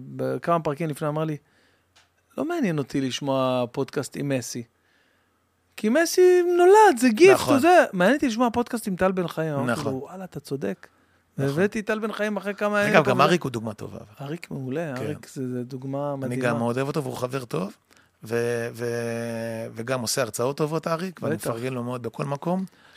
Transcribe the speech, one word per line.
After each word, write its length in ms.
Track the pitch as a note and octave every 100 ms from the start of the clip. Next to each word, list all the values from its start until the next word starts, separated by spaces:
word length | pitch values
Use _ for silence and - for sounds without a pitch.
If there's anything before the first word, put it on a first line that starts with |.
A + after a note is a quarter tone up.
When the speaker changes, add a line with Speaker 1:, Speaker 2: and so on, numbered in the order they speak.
| C3+ C3
Speaker 1:
ב-, 220 | C3 C3
כמה 220 | - E3+
פרקים 300 | D#3 C#3+ E3
לפני, 180 | C#3+ D#3
אמר 160 | D3+
לי, 140 | D#3+ D3 _ _ _ _ _ _ _ _ _ -
"לא 80 | D4+
מעניין 320 | F4 A3 D3+
אותי 240 | C3+ C#3+
לשמוע 640 | C3+ - C#3+ C3+ C3 B2+ A#2+
פודקאסט 440 | C#3 C3+ - C3 -
עם 140 | C#3+
מסי. 340 | C3+ A#2 B2 A#2 _ _ _ _ _ _ _ _ _ _ -
כי 120 | G#3+
מסי 320 | C#4+ E4 - F4+ F4+ F4 F4
נולד, 400 | F4+ G#4 G#4+ A#3+
זה 100 | B3+
גיפט, 240 | G#3+ F4+
Speaker 2:
נכון. 260 | F#4+ - C#4
Speaker 1:
זה, 260 | D#4 F4+ C4
מעניין 220 | F#3 F#3 D4
אותי 120 | C#4
לשמוע 220 | A3 B3
פודקאסט 340 | A#3+ A#3+ A#3 -
עם 80 | F3+
טל 160 | F#3+
בן 160 | F#3+ E3+
חיים." 260 | - D#3+
אמרתי 180 | C#3+ B2
Speaker 2:
נכון. 220 | A2+ -
Speaker 1:
לו, 60 | C3
"וואלה, 240 | C#3+ F#3
אתה 160 | F#3 D3
צודק." 480 | - C#3 F#3+ F#3 - _ _ _ _ -
Speaker 2:
נכון. 120 | C#3
Speaker 1:
והבאתי 320 | C#3+ G3+ A3
טל 180 | G3+ G#3+
בן 120 | G#3+
חיים 240 | G3+ G#3 G3+
אחרי 160 | G3
כמה 240 | G3 G#3 G#3
Speaker 2:
אגב, 60 | G#3
Speaker 1:
ימים 100 | G3
Speaker 2:
גם 60 |
Speaker 1:
טובים. 180 | C3+ B2
Speaker 2:
אריק 200 | D3+ F3
הוא 80 | C3+
דוגמה 220 | A#2 A2
טובה, 240 | G2+ G2 G2+
אבל. 300 | G2+ G#2+ C#3
Speaker 1:
אריק 240 | E3+ -
מעולה, 420 | D3 B2+ C#3 E3 B2+
Speaker 2:
כן. 60 | C#3+
Speaker 1:
אריק 220 | D3+ -
זה, 140 | D3 B2+
זה 100 | B2
דוגמה 500 | B2 C3 C3+ C#3 C#3+
Speaker 2:
אני 80 | C#3 C3
Speaker 1:
מדהימה. 180 | B2+ B2
Speaker 2:
גם 120 | A#2
מאוד 180 | A#2 A#2+
אוהב 100 | C#3
אותו, 160 | D#3
והוא 140 | C3 A#2+
חבר 280 | B2 C3+ A#2+
טוב, 280 | D3+ G3 - _ _ _ _
ו-, 440 | A2 A#2 A#2+ A#2+ A#2
ו-, 120 | A#2 A#2+ A#2+ A#2 A#2 A#2 A2+ A2+ A2+ A#2 A2+
וגם 260 | A2+ C3
עושה 200 | A2 -
הרצאות 360 | A#2 - B2 C#3+
טובות, 300 | D3+ D#3+ E3+
אריק, 320 | E3 F#3 E3
ואני 120 | B2 D3+
Speaker 1:
בטח. 120 | -
Speaker 2:
מפרגן 240 | A2+ B2+
לו 100 | C3
מאוד 200 | A#2+ B2
בכל 220 | A#2 - D3
מקום. 400 | C#3 E3+ F#3 F#3+ _ _